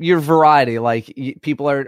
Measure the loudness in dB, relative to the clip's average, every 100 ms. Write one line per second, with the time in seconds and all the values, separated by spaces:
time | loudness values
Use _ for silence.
0 | 0 0 2 4 4 4 2 -2 -2 -4
1 | -6 -12 -12 -10 -8 -6 -2 -4